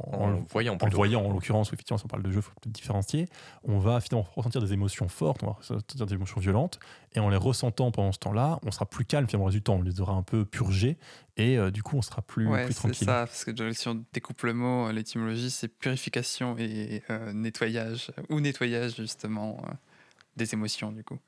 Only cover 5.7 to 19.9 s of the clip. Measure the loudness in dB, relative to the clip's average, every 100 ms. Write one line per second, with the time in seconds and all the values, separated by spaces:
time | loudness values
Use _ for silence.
5.7 | -6 -4 -4 -2 -2 -2 0 4 4 2
6.7 | -4 -18 -20 -6 2 4 4 4 2 0
7.7 | 2 2 2 2 0 0 2 2 0 -2
8.7 | -4 -4 -2 2 2 4 2 4 2 4
9.7 | 2 2 0 0 0 0 0 0 0 2
10.7 | 4 4 2 -8 -20 -12 0 4 4 2
11.7 | 0 -2 -2 -2 -6 -6 0 2 2 0
12.7 | 0 0 2 2 2 2 -4 -6 -4 -2
13.7 | -2 -4 -4 -4 -8 -8 -4 -2 0 0
14.7 | 0 0 -2 -4 -4 -2 -2 -2 -4 -6
15.7 | -4 -2 -2 -2 -4 -4 -2 -2 -2 -4
16.7 | -4 -6 -6 -6 -6 -6 -4 -4 0 0
17.7 | 0 -4 -6 -8 -10 -4 0 0 0 0
18.7 | 0 -2 -4 -8 -6 -6 -4 -4 -8 -8
19.7 | -10 _